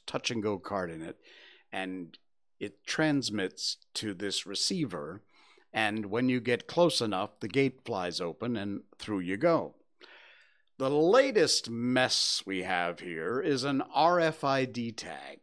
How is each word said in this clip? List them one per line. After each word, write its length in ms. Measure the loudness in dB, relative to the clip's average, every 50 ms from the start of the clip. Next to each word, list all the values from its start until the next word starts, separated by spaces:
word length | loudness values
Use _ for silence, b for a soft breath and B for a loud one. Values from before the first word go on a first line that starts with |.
| _
touch 240 | -8 -8 -4 -4 -2
and 120 | -2 -2
go 160 | 0 -2 -2 -2
card 320 | -4 -4 -2 -2 -2 -4
in 120 | -6 -10
it, 180 | -10 -12 -12 -16 B B B B B B B B B B
and 460 | -8 -6 -6 -6 -6 -8 -10 -12 -16 -20 _ _ _ _ _ _ _ -10
it 240 | -10 -10 -10 _ _
transmits 920 | -4 -2 0 2 2 2 2 0 0 -2 -2 -2 -4 -4 -4 -6 -6 -6 -6 _ _ -8
to 200 | -6 -6 -6 -6
this 320 | -4 -4 -4 -4 -4 -6
receiver. 760 | -6 -4 -2 -2 -2 0 -2 -2 -2 -4 -6 -8 -8 -10 -12 -16 b b b b b b b b b
And 340 | -2 0 0 0 0 -2 -2
when 220 | -2 0 0 2 2
you 120 | 2 0
get 280 | 2 0 0 0 -2 -2
close 320 | 2 4 4 4 4 2
enough, 400 | 0 0 -2 -2 -4 -6 -6 _
the 80 | -8 -2
gate 320 | 2 2 2 2 0 -4 -6
flies 360 | -6 -4 -2 -2 -4 -4 -4
open 360 | -6 -6 -6 -6 -4 -4 -4
and 260 | -4 -4 -6 -6 -8 -10 _ -18 -12
through 220 | -6 -4 -4 -2
you 160 | -2 -2 -2
go. 380 | 0 2 2 2 2 -2 -6 -10 _ _ _ _ B B B B B B B B B B B B B B B _ -4
The 120 | -2 2
latest 800 | 4 4 6 6 8 6 6 6 4 4 4 4 4 2 0 -2
mess 720 | -4 -2 0 2 4 4 4 4 4 2 0 0 -2 -2 -2
we 160 | -4 -4 -2
have 380 | -2 0 0 0 0 0 -2 -6
here 400 | -8 -8 -6 -4 -4 -2 -2 0
is 220 | 0 0 0 0
an 200 | 0 -2 -2 -2 -2 0
R 260 | 2 4 6 6 6 4
F 240 | 4 2 0 0
I 220 | 0 2 2 2 0
D 260 | 0 -2 -4 -6 -6
tag, 480 | -6 -8 -10 -10 -12 -12 -12 -14 -16 -16